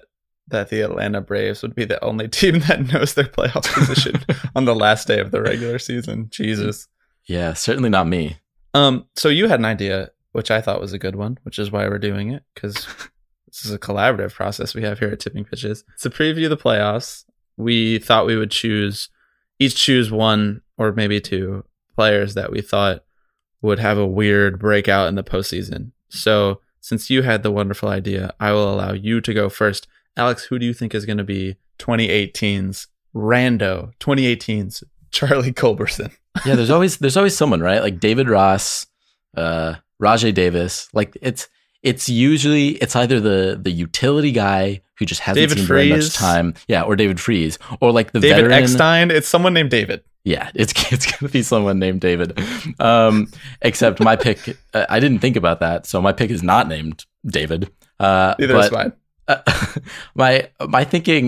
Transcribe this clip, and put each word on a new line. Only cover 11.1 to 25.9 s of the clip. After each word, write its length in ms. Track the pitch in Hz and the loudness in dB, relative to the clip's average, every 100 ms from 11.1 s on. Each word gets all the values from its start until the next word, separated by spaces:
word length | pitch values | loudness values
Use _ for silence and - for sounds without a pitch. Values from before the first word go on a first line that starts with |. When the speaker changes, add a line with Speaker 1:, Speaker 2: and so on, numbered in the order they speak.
| 98 | -6
Speaker 1:
one, 220 | 107 131 | -6 -8
which 160 | - - | -12 -8
is 120 | 101 | -6
why 160 | 104 101 | -4 -4
we're 120 | 101 | -4
doing 320 | 101 101 104 | -4 -4 -6
it, 120 | 143 _ - | -10 _ -12
'cause 180 | 104 104 | -10 -10
<laughs> 100 | - - - _ _ _ _ | -14 -18 -20 _ _ _ _
this 180 | - 107 | -14 -10
is 60 | |
a 80 | 104 | -10
collaborative 540 | - 101 113 107 98 | -6 0 0 0 -4
process 400 | - 98 101 - | -6 -8 -6 -8
we 100 | 117 | -6
have 160 | 107 104 | -6 -4
here 100 | 104 | -6
at 100 | 107 | -6
Tipping 240 | 101 104 | -10 -10
Pitches. 400 | 101 - 107 110 _ - | -12 -10 -8 -10 _ -10
To 80 | 127 | -8
preview 380 | - 156 160 160 | -4 -2 -2 -2
the 80 | 147 | -2
playoffs, 680 | 123 107 104 110 - - _ _ _ - | 0 0 0 -4 -8 -18 _ _ _ -6
we 420 | 113 117 113 110 | -2 0 0 0
thought 260 | - 113 101 | 2 2 4
we 120 | 113 | 0
would 140 | 107 | -2
choose, 580 | - 117 107 101 104 - _ _ _ _ - | -4 -2 -2 -4 -6 -12 _ _ _ _ 0
each 160 | 135 - | 0 2
choose 340 | - 127 110 | 2 2 2
one 500 | 110 110 107 104 107 _ - | 0 2 2 0 -4 _ -4
or 160 | 110 | -2
maybe 260 | 107 104 104 | -2 -2 -2
two 460 | - 95 95 98 - _ _ - | -4 -6 -6 -8 -12 _ _ 0
players 380 | 107 104 101 98 | 2 2 0 -4
that 160 | - | -6
we 100 | 107 | -6
thought 420 | - 101 98 92 _ _ _ _ _ _ | -4 -2 0 -2 _ _ _ _ _ _
would 160 | 107 101 | -2 0
have 180 | 107 104 | 0 0
a 100 | 98 | 0
weird 500 | 95 104 101 101 92 | 0 2 4 2 0
breakout 520 | 104 104 101 98 87 | 0 2 2 2 2
in 60 | 98 | -2
the 80 | |
postseason. 680 | - 95 98 104 95 - 110 | -4 -6 -4 -8 -8 -10 -12